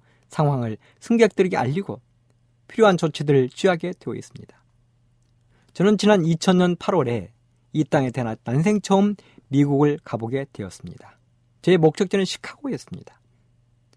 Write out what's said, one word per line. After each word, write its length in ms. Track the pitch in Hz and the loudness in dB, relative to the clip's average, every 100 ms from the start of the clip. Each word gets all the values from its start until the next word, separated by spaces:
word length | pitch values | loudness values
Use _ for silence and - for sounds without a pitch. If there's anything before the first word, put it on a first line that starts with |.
| _ _ _ | _ _ _
상황을 460 | - 151 135 117 110 _ _ | -2 -2 -2 -6 -10 _ _
승객들에게 560 | - 233 220 - 185 185 | -2 2 2 2 -2 0
알리고 440 | 123 156 196 104 _ _ _ _ _ _ _ | -4 -4 -8 -12 _ _ _ _ _ _ _
필요한 300 | - 214 180 | 2 4 4
조치들을 520 | 160 - 151 143 127 | -2 -2 0 2 0
취하게 440 | - 190 170 175 180 | 0 -2 -2 -6 -10
되어 160 | - 113 | -12 -12
있습니다. 480 | - - - _ _ _ _ _ _ _ _ _ _ _ _ | -14 -20 -20 _ _ _ _ _ _ _ _ _ _ _ _
저는 240 | - 190 214 | 0 2 4
지난 280 | 202 208 160 | 4 4 2
이천 320 | 165 - 180 | 0 2 2
년 180 | 180 175 | 2 0
팔월에 560 | - 190 120 117 87 _ _ _ _ | -2 0 0 -4 -8 _ _ _ _
이 100 | 151 | -4
땅에 280 | 147 156 131 | 0 0 0
태어나 240 | 123 117 110 | -4 -6 -8
난생 380 | - 127 165 208 | -4 -2 0 -2
처음 340 | - 196 208 202 _ _ _ | 2 2 2 -2 _ _ _
미국을 500 | 135 143 139 147 151 | 0 2 2 0 0
가보게 420 | - 113 113 135 139 | -8 -8 -6 -8 -10
되었습니다. 640 | - 98 - 90 - - _ _ _ _ _ | -12 -14 -14 -18 -20 -20 _ _ _ _ _
제 140 | - 185 | 0 4
목적지는 500 | 160 - 190 196 185 | 2 2 -2 -2 -4
시카고였습니다. 920 | - - - 277 170 - - - _ _ _ _ _ _ _ _ | -8 -14 -14 -10 -10 -12 -18 -18 _ _ _ _ _ _ _ _